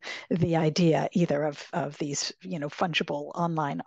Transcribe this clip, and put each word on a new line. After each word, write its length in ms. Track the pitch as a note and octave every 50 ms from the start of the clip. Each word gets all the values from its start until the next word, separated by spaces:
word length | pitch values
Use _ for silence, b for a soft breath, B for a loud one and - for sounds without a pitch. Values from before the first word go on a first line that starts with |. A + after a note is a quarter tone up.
| B B B B B B
the 260 | - E3+ E3+ F3 E3
idea 520 | D#3+ E3 D#3 D3+ - F3+ E3 D3+ C#3+ D3+ - -
either 320 | - F3 - D3 C#3+ D3+
of, 180 | D3+ C#3+ - - - -
of 240 | - C#3 C#3+ D3 -
these, 340 | D#3+ D3 C#3 C#3 - - - - -
you 160 | F#3 F#3 D#3+
know, 100 | C#3+ D3
fungible 640 | - - G3 F3+ D3+ - - - D3+ D3 D3 D3 -
online 460 | F3 E3+ E3+ E3 D#3 D#3 C#3+ D3 E3+ -